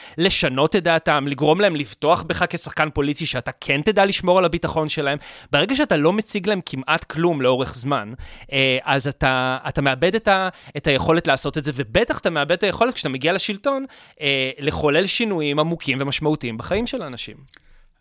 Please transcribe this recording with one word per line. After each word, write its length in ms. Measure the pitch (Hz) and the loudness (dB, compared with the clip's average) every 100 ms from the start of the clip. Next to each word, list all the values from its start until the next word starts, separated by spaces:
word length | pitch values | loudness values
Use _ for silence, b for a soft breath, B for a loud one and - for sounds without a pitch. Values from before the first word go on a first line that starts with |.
| B B | B B
לשנות 580 | 185 - 151 127 156 202 | 0 2 0 2 2 2
את 80 | |
דעתם, 440 | 170 165 - 147 143 | 2 2 2 0 0
לגרום 340 | 135 151 170 | 0 2 4
להם 140 | 202 156 | 4 0
לבטוח 480 | 135 - 147 180 | -6 -2 2 2
בך 220 | 165 170 175 | 2 -2 -2
כשחקן 400 | 175 - - 156 | -2 -4 0 0
פוליטי, 360 | 147 143 147 160 | 0 -2 -2 -4
שאתה 260 | 127 127 - | -4 -6 -8
כן 200 | - 143 | -2 0
תדע 240 | 151 196 196 | 2 4 4
לשמור 320 | 196 180 185 | 2 2 4
על 80 | 175 | 2
הביטחון 440 | 170 156 160 156 | 0 -2 -2 -2
שלהם. 280 | - 143 143 B B B | -2 -2 -4 B B B
ברגע 240 | 143 196 269 | 2 2 2
שאתה 220 | - 165 | 2 4
לא 160 | 151 | 4
מציג 360 | 208 - 208 190 | 2 -2 -2 -2
להם 100 | 196 - | -2 -4
כמעט 380 | 131 131 160 | -6 -2 -2
כלום 380 | - 156 175 151 | -2 0 0 2
לאורך 340 | 127 127 127 - | 2 2 0 -4
זמן, 380 | 127 135 104 127 B B B | -2 -4 -4 -12 B B B
אה, 260 | 139 131 127 | 0 2 2
אז 240 | - 139 143 | 0 0 0
אתה, 500 | - 139 131 127 131 147 | 0 0 2 0 -2 -4
אתה 140 | 151 | 0
מאבד 340 | 139 127 170 214 | 0 2 2 2
את 120 | 214 | 2
ה-, 220 | 190 185 - B 147 | 2 0 -6 B -6
את 100 | 156 | 0
היכולת 400 | 131 - 165 160 | 2 2 2 2
לעשות 300 | 135 147 151 | 0 0 -4
את 60 | |
זה, 80 | 135 123 | -4 -4
ובטח 440 | 110 160 240 - | 0 0 0 0
אתה 100 | - | -2
מאבד 220 | 156 139 | 0 0
את 120 | 175 | 0
היכולת 300 | 202 165 240 | 0 2 0
כשאתה 160 | - 147 | 0 -4
מגיע 240 | 131 139 | -2 0
לשלטון, 520 | 190 - 196 285 269 269 B B B | 0 -2 -4 -2 -2 -6 B B B
אה, 300 | 143 135 131 131 | -2 0 -2 -4
לחולל 480 | 143 156 147 151 196 | -4 0 2 2 2
שינויים 520 | - 226 180 151 143 | 0 -2 -2 -2 0
עמוקים 380 | 160 165 - 131 | 0 -2 -4 -4
ומשמעותיים 560 | 139 - 151 151 120 113 | -4 -2 -2 -2 -4 -8
בחיים 300 | - 196 233 | -4 -4 -4
של 140 | 254 | -8
האנשים. 360 | 156 120 - - 135 - b b b _ | -10 -12 -14 -16 -20 -20 b b b _